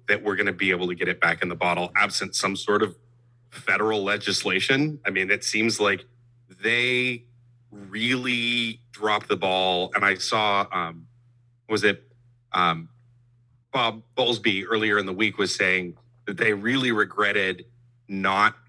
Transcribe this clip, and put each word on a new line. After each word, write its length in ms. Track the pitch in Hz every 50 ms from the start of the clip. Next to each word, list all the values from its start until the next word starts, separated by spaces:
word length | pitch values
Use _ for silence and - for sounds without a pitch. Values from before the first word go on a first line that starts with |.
| -
that 160 | - 101 -
we're 140 | - 104 95
gonna 160 | 95 101 98
be 180 | 90 90 98 92
able 160 | 92 87 90 90
to 60 | 87
get 140 | 87 92 92
it 120 | 90 -
back 220 | 85 85 82 -
in 60 | 90 87
the 60 | 85
bottle 340 | 82 90 87 87 87 87 87 -
absent 380 | 98 104 101 - - 98 92 -
some 220 | - 101 95 98
sort 260 | - - 107 104 101
of 140 | 110 95 - _ _ _ _ _ _ _ _ _ _ _
federal 520 | - - - 107 95 98 107 110 110 104 98
legislation. 960 | 98 104 101 - 104 95 - - 101 92 95 92 - 135 135 151 156 147 143 -
I 60 | 101
mean, 200 | 95 95 95 95
it 140 | 104 - -
seems 340 | - - 107 110 113 110 -
like 240 | 104 101 98 92 - - _ _ _ _ _ _ _ _ 95 92
they 600 | 101 113 120 120 120 127 127 123 127 127 120 117 - - _ _ _ _ _ _ _ _
really 1120 | 107 101 101 95 101 107 117 123 131 127 123 123 123 117 117 120 120 120 117 113 113 - - _
dropped 360 | - - 107 107 104 104 - -
the 80 | 104
ball. 540 | 90 98 95 92 95 92 92 90 90 92 92 -
And 100 | 101 98
I 100 | 98 98
saw, 520 | 95 - - 117 110 107 104 101 98 98 -
um, 340 | 95 90 85 82 85 82 - - _ _ _ _ _ _ _ _ _ _ _ -
was 160 | 110 98 104
it, 180 | 101 95 - - _ _ _ _ _ _ _ _ -
um, 360 | - 92 87 85 82 82 82 - _ _ _ _ _ _ _ _ _ _ _ _ _ _ _ _
Bob 300 | - 131 117 113 110 110 - _ -
Bowlesby 480 | 135 123 120 120 107 104 110 98 95 92 -
earlier 300 | 117 107 110 107 104 104
in 80 | 95
the 60 | 98
week 240 | 92 98 110 104 95 -
was 160 | 101 90 -
saying 420 | - 98 92 92 92 90 87 - - _ _ _ _ -
that 120 | 104 98 87
they 160 | 113 110 104
really 380 | 98 107 117 131 135 127 123
regretted 760 | 113 104 98 87 - 107 104 101 101 101 95 95 90 - - - _ _ _ _ _ _ _ -
not 460 | 98 95 95 95 95 101 104 104 - - _